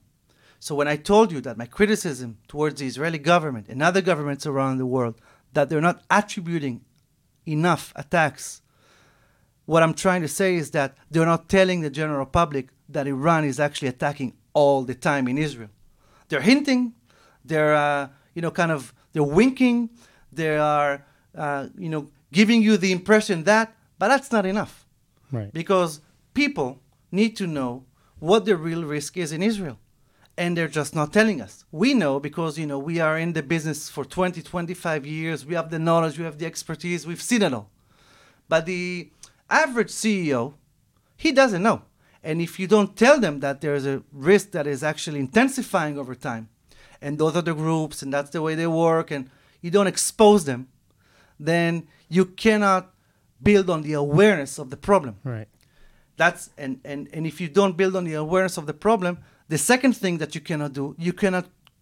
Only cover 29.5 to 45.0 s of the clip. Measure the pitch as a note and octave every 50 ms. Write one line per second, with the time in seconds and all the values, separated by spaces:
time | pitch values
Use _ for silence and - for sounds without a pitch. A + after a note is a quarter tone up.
29.5 | A3 G3+ F#3 C#3+ A2 - _ _ _ _ _ _ _ _ _ _ _ - F3 F3
30.5 | F3 E3+ E3 D#3 D#3 D#3 C#3 C#3+ - D#3+ D3 D3+ - G#3 A3 A3 F#3+ C3 G2+ -
31.5 | - - _ _ - D#3 G#3+ C4+ C#4+ A3+ E3 C#3 C3+ C#3+ D3 C#3+ D3 F3 E3 D#3+
32.5 | C#3+ D#3+ D#3+ D3 C#3 C#3 C#3 E3 E3 E3+ D#3+ D#3 D#3 D#3+ E3 F3 E3 D#3+ - C#3
33.5 | E3+ D#3+ D3 D#3+ C#3+ D3+ - - - D3+ C3 - - F3+ F3+ F3+ E3 E3 D#3 -
34.5 | - F3+ E3+ E3 F3+ - - E3+ D#3 D3+ C3 D3 D#3 D#3+ D#3+ E3 D#3+ C#3 B2+ D3
35.5 | E3+ E3+ D#3+ D#3 E3 D#3+ D#3+ E3+ E3 E3 D#3+ D#3+ C#3 E3 E3+ D#3+ D3 D3+ E3 E3
36.5 | - - - - D#3+ - - F3 F3 E3 C#3 E3 E3+ - - - B3 A3+ G3+ D#3
37.5 | B2+ G#2+ G#2 - _ _ _ _ _ _ _ _ _ _ _ _ _ _ _ -
38.5 | D#3+ D#3+ D#3+ F3+ F#3 F3 F3+ F3+ F3+ F3 - - _ _ - - _ _ _ -
39.5 | - C#4+ D#4+ C#4+ A#3+ A#3 F#3 - - - - A3 G#3 F#3+ E3+ D3 C3+ A#2+ A#2 D3
40.5 | - _ _ _ _ _ _ _ _ _ _ _ _ - - D#4+ C4 C4+ B3+ A#3+
41.5 | G3 E3 G3 A3+ D#3+ G#2+ - _ _ _ _ _ _ _ - D#3+ D#3+ E3+ E3+ E3
42.5 | - - F#3+ E3+ G#3+ G#3+ G3 G3+ - - A3 C4 D4+ C#4+ G#3+ D#3+ D3 C#3 C#3+ C#3
43.5 | C#3 C#3 - D3 C#3+ C#3+ C3+ C#3 C3+ - - _ C#3+ C#3 C3+ E3+ G3+ G3 G3+ -
44.5 | - E3+ C#3+ D3 C#3+ B2+ D#3 D3+ D3+ -